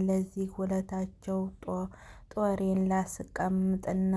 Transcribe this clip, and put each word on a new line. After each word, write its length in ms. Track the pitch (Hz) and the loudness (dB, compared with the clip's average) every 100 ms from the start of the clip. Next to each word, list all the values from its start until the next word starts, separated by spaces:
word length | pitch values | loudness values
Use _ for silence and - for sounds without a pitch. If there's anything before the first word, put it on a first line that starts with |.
ለዚህ 480 | 190 190 190 196 190 | 4 2 0 -2 -4
ውለታቸው 880 | 190 190 190 190 190 190 - - 190 190 - | -2 -2 0 -2 -4 -4 -6 -4 -2 -2 -6
ጦ-፣ 180 | - 185 185 - - - - | -6 -4 -4 -8 -20 -20 -8
ጦሬን 520 | - 208 196 190 190 190 | -2 0 2 2 2 4
ላስቀምጥና 1300 | 190 185 - - - 180 190 190 190 - 185 190 | 2 0 -6 -8 -2 0 2 2 2 0 2 2